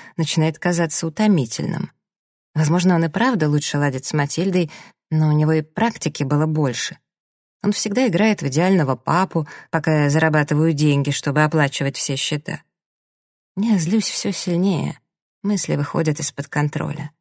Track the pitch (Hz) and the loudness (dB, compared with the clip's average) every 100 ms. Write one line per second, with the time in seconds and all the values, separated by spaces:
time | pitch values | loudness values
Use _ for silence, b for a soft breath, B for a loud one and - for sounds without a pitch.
0 | B - 156 - 156 156 175 170 165 - | B -4 -2 0 0 0 -2 0 0 -2
1 | 165 156 214 185 117 - - - - _ | -4 0 2 2 0 -4 -6 -4 -6 _
2 | _ _ _ _ _ 156 151 175 180 170 | _ _ _ _ _ -2 2 2 4 2
3 | 165 - 247 226 151 147 - 147 143 131 | 2 0 0 2 2 0 0 -2 -2 -2
4 | - 151 147 - 185 180 160 B B _ | -2 -2 -2 -2 -2 0 -2 B B _
5 | _ 160 156 151 151 160 151 - 233 226 | _ 0 2 4 2 0 -2 -2 -2 -2
6 | 156 - 135 147 156 156 143 117 - - | -6 -4 -2 0 0 0 -2 -2 -8 -12
7 | _ _ _ _ _ _ - 208 220 202 | _ _ _ _ _ _ -2 -2 -2 0
8 | 262 170 214 202 139 135 185 190 139 127 | 2 2 2 0 -2 0 2 4 2 -2
9 | - 160 190 170 151 B B 165 156 156 | 0 0 0 -2 -6 B B -4 0 2
10 | 147 151 160 156 147 151 165 151 151 139 | 4 4 4 4 2 2 2 2 2 2
11 | 143 139 - 139 151 160 139 - 139 131 | 0 -2 -2 2 2 2 0 0 -4 -4
12 | - 135 - 151 - - _ _ _ _ | -6 -4 -4 -6 -6 -12 _ _ _ _
13 | _ _ _ _ _ - 220 202 156 220 | _ _ _ _ _ -4 0 2 2 0
14 | - - 208 185 - 170 190 165 147 - | 0 -4 -4 -4 -2 0 2 0 -2 -8
15 | _ _ _ _ 196 202 - 143 143 - | _ _ _ _ -4 -2 -2 -2 -2 -2
16 | 160 147 143 - 143 - 147 - 156 143 | -2 -2 -4 -8 -6 -2 -2 -2 -6 -6
17 | 139 - | -12 -14